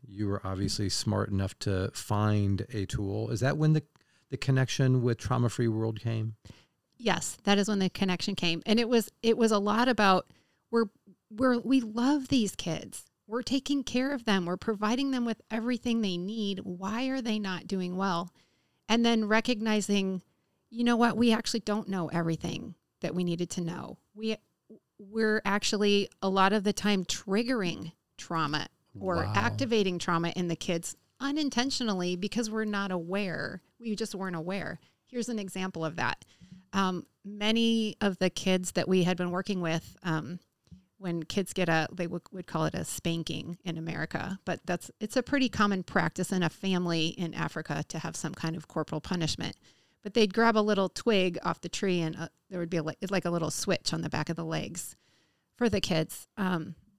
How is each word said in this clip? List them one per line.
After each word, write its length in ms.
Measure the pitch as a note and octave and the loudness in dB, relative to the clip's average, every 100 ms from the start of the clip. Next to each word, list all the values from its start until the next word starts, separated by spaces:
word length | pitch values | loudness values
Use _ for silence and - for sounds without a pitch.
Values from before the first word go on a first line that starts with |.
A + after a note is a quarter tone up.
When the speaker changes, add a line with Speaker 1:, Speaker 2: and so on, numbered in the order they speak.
| A#2 | -10
Speaker 1:
you 200 | G2 G2+ | -4 -2
were 140 | G2 | -2
obviously 460 | F#2+ F#2+ G2+ - A2 | -4 -2 -2 -2 -2
smart 400 | - A2 G2+ G#2 | -2 0 0 0
enough 280 | G2 G2 - | 0 -2 -4
to 320 | G2+ F#2 G2 | -2 -2 -2
find 720 | - - G#2 G#2+ G#2 G2 F#2+ - | -6 -2 2 2 2 2 0 -4
a 120 | G#2+ | -6
tool. 440 | F#2+ - G2 G#2 A2+ | -4 -4 -4 -4 -4
Is 120 | A2+ | -2
that 160 | C3 D3+ | 0 2
when 160 | D#3 | 4
the, 100 | D#3 - _ _ _ _ | 4 0 _ _ _ _
the 60 | C3+ | -4
connection 680 | - C3 B2+ - C3 B2+ | 2 2 2 2 4 4
with 140 | A#2+ A2+ | 2 0
Trauma 320 | - B2 A#2+ | 0 2 2
Free 180 | - A#2 | 2 0
World 320 | A2 A2+ A2 | 0 -2 -4
came? 360 | A2+ A2 A2 - - - _ _ _ - | -4 -2 -4 -8 -18 -20 _ _ _ -4
Speaker 2:
Yes, 400 | A3+ E3+ - - | 0 0 -2 -4
that 140 | G3 G3+ | 2 4
is 100 | G3+ | 4
when 120 | G3+ | 2
the 100 | F#3 | 0
connection 460 | - F#3+ F3 - | 0 0 0 -2
came. 280 | F#3+ E3+ E3 | 0 0 0
And 140 | - A3+ | 2 2
it 80 | A#3 | 4
was, 220 | A#3 - - | 2 2 0
it 160 | A3+ A3+ | 2 4
was 140 | A3+ | 4
a 80 | G#3 | 4
lot 280 | G3+ A3 B3+ | 2 2 2
about, 400 | G#3+ G3+ F#3 - _ _ _ _ | 4 6 4 2 _ _ _ _
we're, 140 | A#3 G#3+ - G3+ _ _ | 0 0 -4 -20 _ _
we're, 300 | G#3+ C4 A#3+ | 0 2 2
we 220 | A3+ C4+ | 4 4
love 480 | A3 A3+ B3+ D4 B3+ | 4 2 4 4 4
these 260 | C4+ G3+ | 2 2
kids. 500 | - F3 D#3 G2 - - _ - | -2 -4 -4 -8 -14 -18 _ -8
We're 140 | A#3 | -6
taking 420 | - C4+ - C#4+ | -2 -2 0 -2
care 300 | - B3 C4+ | 0 -2 0
of 120 | C4+ | -2
them. 200 | A3+ F#3+ | 2 2
We're 120 | E3+ F#3 | 2 -2
providing 540 | A3+ G3+ G#3+ B3+ C#4 | -2 0 0 2 0
them 140 | B3+ | 0
with 160 | A#3 A3 - | -2 -4 -6
everything 500 | A3+ A#3 A#3+ B3 A3+ | -4 -2 -2 0 2
they 160 | G3 F3 | 2 0
need. 420 | F#3 A3+ G3+ F#3+ | -4 -4 -4 -4
Why 460 | F#3+ F3+ F#3+ A3+ | -6 -6 -4 -2
are 160 | C4 C4 | -2 -2
they 180 | A#3 G#3+ | -2 -2
not 280 | G3 F3+ - | -2 -6 -4
doing 300 | F#3+ F3+ F3+ | -2 -2 0
well? 340 | G3 E3+ F3+ - _ _ _ _ - | 0 0 -4 -12 _ _ _ _ 0
And 180 | A#3 | 4
then 200 | A#3 A3+ | 4 4
recognizing, 960 | G#3 A3 A#3+ G#3+ A3 G#3+ G3 G3+ F#3+ F#3 - _ _ _ _ | 4 2 2 0 2 0 2 0 0 -2 -8 _ _ _ _
you 140 | A#3 | 0
know 120 | A#3+ | 2
what, 220 | A#3 A#3 A3 | 4 4 6
we 140 | A#3+ | 4
actually 300 | A3 - A3+ | 4 2 -2
don't 260 | - G#3+ G3 | -2 -2 -2
know 180 | F#3+ D#3+ | -2 0
everything 680 | E3+ E3 D#3+ E3 - - - _ _ | 0 0 -2 -4 -6 -10 -16 _ _
that 140 | E3+ | -4
we 80 | F3 | -2
needed 260 | F3 E3+ E3+ | -2 -2 -4
to 100 | F#3 | -4
know. 360 | E3+ E3+ - - _ | -6 -6 -12 -16 _
We, 240 | G#3 A3 A3 _ _ _ A3 _ - | -8 -6 -6 _ _ _ -20 _ -20
we're 420 | G3 A3 G#3+ G#3+ | -8 0 2 2
actually 640 | G3+ G3+ - G#3 G#3 G3+ - _ | 2 0 0 2 4 4 2 _
a 80 | G3 | 0
lot 240 | F#3+ F#3+ | 4 6
of 100 | G#3+ | 4
the 100 | G3+ | 2
time 300 | - G#3 G3 | 0 2 0
triggering 840 | F3+ - - G3+ A#3+ A#3+ F3 - E3 - _ - | 0 -6 -2 0 0 0 -2 -4 -10 -14 _ -18
trauma 500 | - E3 C#3+ D3 - _ _ - | -6 -2 0 -2 -4 _ _ -6
or 200 | F#3 E3+ | -2 0
Speaker 1:
Wow. 160 | E3 | 0
Speaker 2:
activating 640 | G3+ A#3 G#3 B3 A3+ F#3+ F3 | 2 0 0 2 2 2 0
trauma 320 | - E3 E3+ F3+ | 0 0 0 -2
in 100 | F3 | -2
the 80 | |
kids 400 | D#3+ - E3+ - - _ _ | -2 -2 -2 -4 -12 _ _
unintentionally 960 | C#4 D4+ C#4+ A#3+ C4+ - A3+ F#3 F3+ | -4 -2 0 0 -2 -2 -2 0 -2
because 340 | F3+ G3 A3+ A3 | -2 -2 -2 -2
we're 160 | A3 | -2
not 260 | G#3+ G3+ G3 | -2 -2 -2
aware. 720 | F3+ E3+ G3 F#3+ D#3+ - F3+ - _ | -4 -2 -4 -2 -4 -6 -8 -16 _
We 160 | A#3 | -6
just 200 | G#3 G#3+ | -4 -4
weren't 200 | F#3 F#3+ | -6 -4
aware. 440 | E3 F3 G3 - F3 _ _ | -4 -4 -4 -6 -10 _ _
Here's 240 | _ B3 A3+ | _ -6 -4
an 100 | A3 | -6
example 460 | G3 F#3+ F#3 E3+ | -6 -6 -6 -4
of 100 | D#3+ | -4
that. 300 | - B2 - - _ - - _ | -2 -2 -4 -10 _ -20 -20 _
Um, 320 | G3 F#3 F3+ - _ | 0 0 0 -8 _
many 720 | G3+ G#3 G#3+ A3+ A3+ A3+ G#3+ - | -14 -2 2 4 4 4 0 0
of 160 | G3+ F#3 | -2 2
the 100 | F#3 | 0
kids 440 | - F#3+ F#3 F3+ | 2 2 2 2
that 140 | F3+ F3+ | -2 2
we 160 | F#3 | 4
had 140 | F3 F3 | 4 2
been 140 | F3 | -2
working 300 | F3+ F#3+ F#3 | -2 -2 -2
with, 340 | E3+ E3 - - | 0 -2 -4 -8
um, 360 | F3+ D#3+ C#3+ F3+ - _ _ F#3 _ _ | -2 -2 -2 -10 -16 _ _ -20 _ _
when 260 | F#3+ E3+ | -6 -4
kids 300 | D#3 G3+ F3+ | -2 -4 -2
get 160 | - E3+ | -2 2
a, 180 | D#3+ D#3 | 2 0
they 160 | F3+ E3+ | -4 -6
would, 140 | E3+ - | -8 -10
would 160 | F#3 - | -14 -6
call 180 | D#3+ | -2
it 80 | D#3+ | 0
a 100 | E3+ | -2
spanking 760 | D#3+ - E3+ E3 D#3+ - - E3+ | -6 -4 -2 -2 -4 -6 -8 -10
in 140 | F3 E3 | -8 -6
America, 640 | E3 E3 D#3+ - - F#3+ | -6 -6 -6 -6 -6 -6
but 140 | - - | -6 -6
that's, 260 | - F3 - - | -4 -6 -6 -10
it's 160 | G#3+ | -4
a 80 | C4 | -4
pretty 260 | - C#4 B3+ | 0 0 0
common 340 | - G#3 F#3+ | 2 2 2
practice 480 | - F#3 E3 - F3+ | 0 0 0 -2 -2
in 120 | F#3 | 0
a 60 | E3 | 0
family 580 | - F#3+ F3+ F3 E3 D#3+ | -2 -2 0 0 0 0
in 260 | - E3 | -2 -6
Africa 500 | - D#3+ D#3 - D3+ - | -4 -6 -6 -6 -6 -6
to 100 | D#3+ | -6
have 160 | E3 | -8
some 180 | - D3+ | -6 -6
kind 220 | C#3+ D#3+ | -4 -6
of 120 | E3+ - | -6 -6
corporal 340 | D#3+ D3+ D3+ | -6 -4 -6
punishment. 540 | - F3+ D#3 - - - _ _ _ _ | -4 -2 -2 -2 -6 -10 _ _ _ _
But 100 | G#3 | -2
they'd 200 | A#3 G#3 | 2 4
grab 240 | A3+ A#3 G#3+ | 6 6 6
a 20 | |
little 300 | G#3+ G3+ F#3+ | 4 2 0
twig 480 | - A#3+ G3+ F#3 F3 | 0 2 4 4 0
off 180 | F3+ - | -4 -4
the 80 | F3 | -6
tree 320 | - G3 F3 | -2 0 2
and, 140 | D#3+ | 0
uh, 120 | - E3+ _ _ | -4 -10 _ _
there 100 | F#3 | -8
would 100 | E3+ | -4
be 80 | F3 | -2
a, 60 | |
li-, 140 | D3+ - | -4 -6
it's 100 | F#3+ | -2
like 140 | G3 | 0
a 60 | F3 | 0
little 200 | E3+ D#3+ | 0 -2
switch 420 | - G3+ - - | -2 0 0 0
on 80 | D#3+ | -2
the 80 | D#3+ | -2
back 200 | D#3 - | -2 -2
of 60 | |
the 100 | E3 | -4
legs 500 | D#3+ D#3+ - E3 - - _ _ _ _ _ - | -4 -4 -6 -8 -12 -16 _ _ _ _ _ -2
for 120 | A#3 | 0
the 120 | G3 | 2
kids. 460 | - D#3+ D#3+ - - - | 0 0 0 -8 -14 -4
Um, 380 | F#3 E3+ D#3+ - _ | -2 -2 -4 -12 _